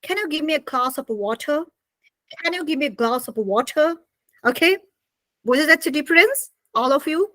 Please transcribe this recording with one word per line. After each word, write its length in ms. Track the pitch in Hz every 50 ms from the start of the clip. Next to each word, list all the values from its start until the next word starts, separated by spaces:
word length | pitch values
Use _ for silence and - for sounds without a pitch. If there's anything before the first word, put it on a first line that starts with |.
Can 160 | - - 370
you 100 | 403 427 349
give 160 | 294 311 302
me 100 | 311 320
a 40 | 294
glass 380 | - - - 262 247 262 262
of 100 | - 262 _
water? 540 | 220 208 202 202 220 226 - - 294 302 330 349 _ _ _ _ _ _ _ _ _ _ _ _ - - -
Can 100 | 339 349
you 100 | 359 359
give 140 | 294 311 269
me 80 | 302
a 20 | 285
glass 380 | 202 - 233 233 233 254 240
of 100 | - 226
water? 580 | - 214 190 190 220 262 - - 320 302 320 339 330 _ _ _ _ _ _ _ _ _
Okay? 340 | 233 254 - 330 339 381 392 - _ _ _ _ _ _ _ _ _ _ _ _
বোঝা 200 | 214 247 269 311
যাচ্ছে 240 | 302 320 320 330 330
difference, 480 | 262 302 285 285 330 330 349 - - - - - _ _ _ _ _
all 180 | - 240 254
of 120 | 277 294 285
you? 120 | 320 311 320 381 415